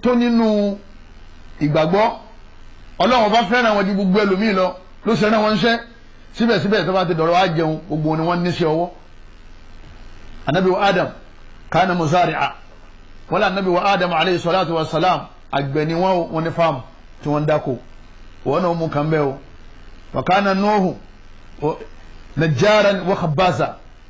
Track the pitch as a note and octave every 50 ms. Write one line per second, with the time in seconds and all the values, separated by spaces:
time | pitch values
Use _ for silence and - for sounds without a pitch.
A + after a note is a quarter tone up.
0 | - A#3+ B3 A#3+ A#3+ A#3+ A#3 A#3 A3+ A3 G#3+ G#3 G3+ G3+ G3 G3+ - - - -
1 | - - - - - - - - - - - - D3 D3+ D3 D#3+ D#3 E3 F3+ G3+
2 | A3 A#3+ A#3 - - - - - - - - - - - - - - - - -
3 | E3+ G#3+ C4 B3 A3 G#3 G#3 A#3 A#3 F3 A#3 B3 A#3+ A3+ G#3+ G3+ G3 F#3+ G#3 F#3+
4 | G3+ F#3 F3+ G#3+ A#3 G#3 F#3 F#3 A3 A3+ G3 F#3+ F#3 F3+ F3+ - - - - -
5 | - G#3 A3+ D3 G#3+ G#3+ A3+ A3 G#3+ G#3+ G#3+ F3 F#3 A#3 A3+ A#3 - - - -
6 | - - - - - - - - A3 A3+ A3+ F3+ C#3+ G3+ G#3+ G#3 E3 F3 F#3 F#3+
7 | F#3 E3 F3+ D#3+ D#3+ E3 E3+ F3+ G3 F#3 D#3+ E3 E3 D#3 D#3 D3+ - - D3+ D#3
8 | D3+ D#3 D#3+ D#3+ D#3+ E3+ F3 F3 F3 F3+ E3 - E3+ D#3 D#3 D#3+ F3 F3+ - -
9 | - - - - - - - - - - - - - - - - - - - -
10 | - - - - - - - - - - C3+ F#3 F#3 F#3 F3+ G3+ G#3 G3 - F3+
11 | D#3 B2+ - - - - - - - - - - - - - E3 F#3 F#3 F3 F3
12 | D#3+ C#3+ E3 F3+ F3 D#3+ D#3 C#3 C#3 C3+ - - - - - - - - - -
13 | - - - - - - E3 F#3 G#3+ G3 F#3 G3 F#3+ F#3 F3 F3+ - G3+ G3+ F#3+
14 | F3+ F3 F3 D#3+ - F#3 F3+ E3 - E3+ E3 F#3+ F#3 D#3+ E3 D#3+ D#3 - E3 D3+
15 | E3 F#3 E3+ C#3+ - - - - - - - C#3 C#3+ C#3 C3+ D3+ D3+ D#3 E3 E3
16 | F#3 F#3+ F#3 F3 E3+ - D#3+ D#3+ D#3+ E3 - E3 E3+ D#3+ D3 B2+ - - - -
17 | - - - - - D3+ D3 D3 D3+ D#3 D3+ D3+ - D3 B2+ A2+ - - - -
18 | - - - - - - - - - C3+ C#3 F3 F#3 F3 E3+ E3 D#3+ D#3 - D3
19 | D3 D#3 D#3+ D#3 D3 C#3 C3+ - - - - - - - - - - - - -
20 | - - - C3+ B2+ - F3+ G3+ G3 G3 F#3+ F#3+ G3+ G#3 G#3+ G#3 F#3+ F3 C3+ -
21 | - - - - - - - - - - - - D3 D3+ D#3+ - - - - -
22 | - - - - - - - C#3 D#3+ D#3+ D3 A#2+ F3+ G#3 G#3+ G#3+ G3+ G3+ G3 F#3
23 | E3 F3 G3 - F3+ D#3+ D3 D3+ F#3 F3+ D#3 A#2 D3 A#2 - - - - - -
24 | - -